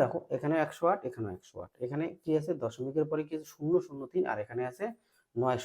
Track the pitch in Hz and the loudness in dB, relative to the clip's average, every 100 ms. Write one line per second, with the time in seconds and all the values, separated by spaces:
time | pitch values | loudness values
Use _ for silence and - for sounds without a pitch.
0 | 123 170 - 131 147 160 151 - 170 202 | 4 2 -4 -2 2 2 0 2 2 2
1 | 127 123 104 90 - 92 90 - 123 143 | -2 -6 -6 -8 -12 -14 -14 -8 -4 -2
2 | 165 - 160 156 156 156 117 - 135 151 | -4 -4 0 2 2 -2 -2 -4 -2 0
3 | 151 156 151 156 151 - 151 180 180 139 | 0 0 -2 -6 -10 -4 4 4 2 -6
4 | 131 180 170 107 107 120 127 123 214 233 | -4 0 0 -2 -4 -4 -4 -4 -6 -6
5 | _ _ _ 117 127 123 | _ _ _ 0 2 2